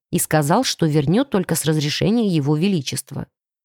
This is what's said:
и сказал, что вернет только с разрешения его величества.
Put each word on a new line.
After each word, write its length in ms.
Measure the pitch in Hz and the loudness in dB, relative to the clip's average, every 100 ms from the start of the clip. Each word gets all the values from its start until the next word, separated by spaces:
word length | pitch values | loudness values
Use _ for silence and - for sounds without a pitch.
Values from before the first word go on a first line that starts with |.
| - | -6
и 80 | 143 | -4
сказал, 440 | - 156 143 190 | 0 0 2 2
что 220 | 262 - 165 | 0 -2 0
вернет 440 | 151 139 196 277 | 2 2 2 2
только 260 | 202 180 160 | -2 -2 -2
с 100 | 156 | 0
разрешения 640 | 156 147 - 165 233 208 | 0 0 0 0 2 2
его 280 | 165 139 151 | 0 0 0
величества. 720 | 190 185 - - - 139 - _ _ _ | 2 0 -2 -8 -10 -12 -12 _ _ _